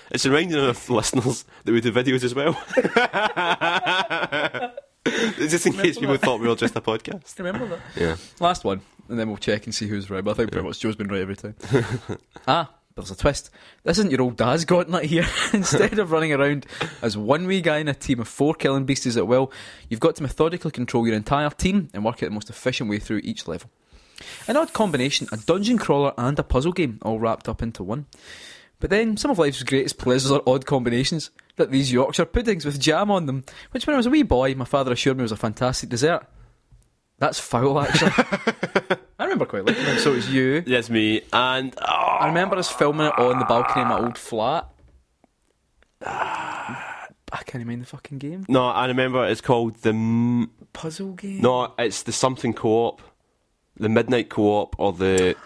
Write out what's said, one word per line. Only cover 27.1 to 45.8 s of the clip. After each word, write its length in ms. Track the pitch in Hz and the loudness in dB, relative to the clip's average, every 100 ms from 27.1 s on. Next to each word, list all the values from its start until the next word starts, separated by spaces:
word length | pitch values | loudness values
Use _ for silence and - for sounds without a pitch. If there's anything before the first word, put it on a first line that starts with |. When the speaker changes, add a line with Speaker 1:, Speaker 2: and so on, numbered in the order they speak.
| 110 | 0
Speaker 2:
wrapped 300 | 113 - - | 0 -2 -4
up 140 | 110 | -6
into 180 | 117 - | -6 -6
one. 220 | 92 127 143 - - - - - - - | -6 -6 -6 -18 -20 -20 -20 -20 -20 -8
But 100 | 143 | 0
then, 240 | 202 226 208 | 2 2 0
some 140 | 285 | 0
of 80 | 208 | 2
life's 240 | 147 135 | 2 0
greatest 340 | 123 135 - - | -2 0 0 -2
pleasures 320 | 127 127 135 | 2 2 4
are 100 | 139 - | 2 4
odd 180 | 135 131 | 0 2
combinations, 640 | 139 120 120 135 160 - _ _ - | 0 2 0 0 -4 -8 _ _ -2
like 120 | 156 | 2
these 220 | 135 135 | 2 2
Yorkshire 320 | 123 135 - 165 | 2 2 2 0
puddings 400 | 240 233 190 185 | 2 2 0 -2
with 140 | 139 | -2
jam 320 | 131 156 208 | 2 2 2
on 160 | 196 151 | 2 0
them, 160 | 135 - - - | -6 -8 -18 -10
which 140 | 262 - | -6 0
when 80 | |
I 40 | 285 | 2
was 100 | 240 | 4
a 20 | |
wee 140 | 302 | 4
boy, 320 | 220 127 135 131 | 4 4 2 0
my 100 | 127 | 0
father 260 | 143 131 | 0 2
assured 260 | 120 143 131 | 2 2 2
me 40 | |
was 80 | 120 | 0
a 60 | 107 | -2
fantastic 520 | 113 107 127 127 - | -4 0 -2 -2 -4
dessert. 360 | 117 147 170 - - - _ _ - _ _ _ - | 0 2 0 -4 -20 -20 _ _ -20 _ _ _ -2
That's 200 | 147 - | -2 -2
foul, 400 | - 120 139 143 | -2 2 2 2
actually. 320 | 143 160 160 | 2 2 2
<laughs> 60 | - - 196 - - 180 196 - 180 - - | 2 0 0 -2 -4 -2 -2 -2 -4 -6 -6
I 60 | 311 | -2
remember 200 | 339 135 | 0 -2
quite 200 | 104 95 | -2 0
liking 180 | 214 147 | 0 0
them, 140 | - | 2
so 120 | 151 | 2
it 20 | 123 | 2
was 180 | 117 | 2
you. 300 | 135 131 147 175 | 2 2 2 2
Speaker 1:
Yes, 240 | 123 113 | 0 2
me. 320 | 113 107 110 - | 2 4 2 0
And, 440 | 113 127 131 131 - | 0 2 0 -4 -6
oh. 40 | - | -2
Speaker 2:
I 400 | - 180 - 151 | 0 2 2 2
remember 280 | 165 190 190 | 2 0 0
us 160 | 170 | -2
filming 340 | - 147 151 151 | 2 2 2 0
it 140 | 123 | 2
on 180 | 123 127 | 2 2
the 80 | 127 | 2
balcony 380 | 117 127 120 | 2 2 0
of 40 | 123 | 0
my 100 | 107 | 0
old 180 | 120 120 | -2 -6
flat. 500 | - 113 113 160 - _ - _ _ _ _ _ _ _ _ _ | -8 -2 0 -2 -6 _ -20 _ _ _ _ _ _ _ _ _